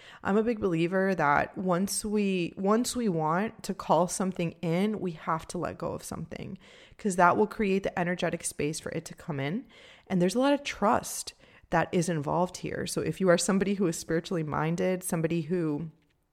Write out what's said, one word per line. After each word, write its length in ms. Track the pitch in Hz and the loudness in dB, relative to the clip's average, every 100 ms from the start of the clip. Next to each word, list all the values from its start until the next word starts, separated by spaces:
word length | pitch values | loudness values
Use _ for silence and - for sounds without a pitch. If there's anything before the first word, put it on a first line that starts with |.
| - - | -20 -8
I'm 140 | - 196 | 0 2
a 60 | |
big 180 | 220 220 | 2 0
believer 520 | 202 165 170 190 190 185 | 0 2 2 2 2 2
that 420 | 147 147 - - | 4 4 2 -2
once 480 | 185 175 196 - 220 | 0 2 0 -2 -2
we, 480 | 208 202 185 165 - | 0 2 0 -2 -2
once 400 | 190 220 247 247 | 2 2 2 0
we 140 | 226 | 0
want 540 | 165 156 170 220 - | 0 2 0 -2 -4
to 100 | - | -8
call 340 | 190 - 160 175 | -6 2 4 4
something 480 | - 190 185 170 - | 0 -2 -2 -4 -4
in, 400 | 175 165 208 208 | -2 0 0 -2
we 100 | 185 | -4
have 340 | 160 - 160 - | -6 -4 -4 -4
to 80 | 180 | -6
let 200 | 156 165 | -6 -4
go 140 | 165 | -6
of 120 | - | -6
something, 540 | - - 160 - - 190 - - - - | -8 -10 -10 -10 -12 -12 -16 -20 -20 -6
'cause 200 | 214 180 | -2 4
that 180 | 175 175 | 6 6
will 120 | 208 | 2
create 360 | - 208 190 | 2 2 2
the 160 | - - | 0 -2
energetic 460 | 170 180 175 170 - | -2 0 -2 -4 -6
space 340 | - 147 160 | -4 -4 -4
for 100 | - | -6
it 120 | 165 160 | -8 -8
to 80 | |
come 280 | 170 - 143 | -10 -8 -4
in. 240 | 139 202 - - - - - | -2 -4 -6 -16 -20 -20 -2
And 140 | 185 | 2
there's 140 | 180 214 | 2 4
a 40 | |
lot 140 | 269 | 2
of 100 | 285 | 2
trust 680 | 285 - 208 247 - - - - - - _ | 0 -2 2 2 0 -8 -10 -16 -20 -20 _
that 200 | 165 - | 0 2
is 160 | - 170 | 2 0
involved 500 | 160 147 151 180 - | 0 0 0 0 -4
here. 300 | - - 175 | -8 -6 -4
So 140 | - | -2
if 180 | - 156 | -2 2
you 80 | 190 | 4
are 100 | 175 | 4
somebody 360 | - 196 196 | 4 2 2
who 140 | 202 185 | 2 0
is 100 | 165 | -2
spiritually 460 | - 165 170 180 | -2 -2 -2 -4
minded, 600 | 151 143 156 170 185 185 | -2 0 0 0 0 -2
somebody 380 | - 170 160 170 | -2 -2 0 -2
who 500 | 151 180 160 147 160 - _ _ _ | 0 0 0 -2 -6 -12 _ _ _